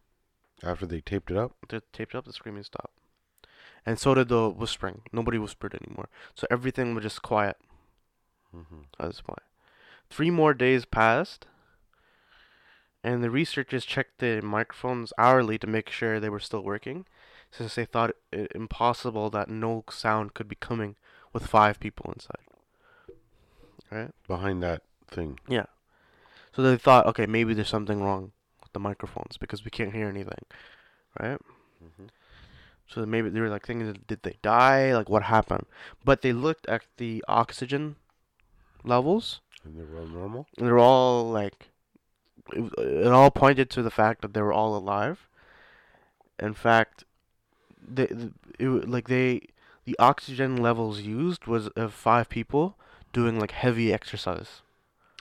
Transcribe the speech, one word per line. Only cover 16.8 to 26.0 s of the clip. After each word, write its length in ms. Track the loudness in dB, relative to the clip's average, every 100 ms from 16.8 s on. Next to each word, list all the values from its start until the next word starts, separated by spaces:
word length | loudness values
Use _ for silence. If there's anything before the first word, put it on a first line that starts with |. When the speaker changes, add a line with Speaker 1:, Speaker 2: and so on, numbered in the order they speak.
| -8 -12 -14 _ _ -20 _
Speaker 2:
since 240 | -14 -10 -8
they 80 |
thought 280 | -4 0 -2 -2 _
it 200 | -8 -8 -10
impossible 720 | -10 -2 0 0 -4 -4 -4
that 180 | -4 -6
no 340 | -4 -4 -4 -8
sound 440 | -6 -2 0 -2
could 140 | -10 -14
be 80 | -12
coming 400 | -8 -6 -8 -10 _ _ _
with 120 | -10 2
five 340 | 6 6 4
people 300 | -8 -12 -14
inside. 320 | -14 -16 -18 _ _ _ _ _ _ -20 -20 _ _ _ _ _ _ _
Right? 200 | -12 -12 -14 -8
Speaker 1:
Behind 360 | -6 -4 -2
that 180 | -2 -4 -8 _ _
thing. 300 | -10 -8 -10 -6
Speaker 2:
Yeah. 180 | -4 -4 _ _ _